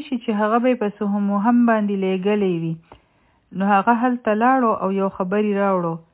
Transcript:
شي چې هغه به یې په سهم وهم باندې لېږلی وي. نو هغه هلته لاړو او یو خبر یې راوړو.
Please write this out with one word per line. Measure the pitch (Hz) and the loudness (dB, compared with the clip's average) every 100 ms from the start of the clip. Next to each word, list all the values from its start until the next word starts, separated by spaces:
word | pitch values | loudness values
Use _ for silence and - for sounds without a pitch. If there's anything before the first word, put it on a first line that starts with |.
| 294 | -2
شي | 247 | -6
چې | - 208 | -4 -2
هغه | 214 233 | 0 2
به | 247 | 0
یې | 247 | 0
په | 208 - | -2 -4
سهم | 208 202 202 | -4 -2 0
وهم | 202 214 240 233 | 0 2 4 4
باندې | 220 208 202 | 2 0 -2
لېږلی | 190 190 190 208 196 170 | -2 -2 0 0 0 0
وي. | 165 165 _ - _ _ _ _ _ 185 | -4 -6 _ -20 _ _ _ _ _ -4
نو | 196 | 0
هغه | 196 190 233 | 2 2 2
هلته | 247 247 226 214 | 0 0 -2 0
لاړو | 240 269 240 208 | 2 2 2 0
او | 190 196 | -2 -2
یو | 196 190 | -2 -4
خبر | 185 202 | -4 -2
یې | 214 196 | 0 0
راوړو. | 202 185 170 165 - | 0 0 -2 -6 -12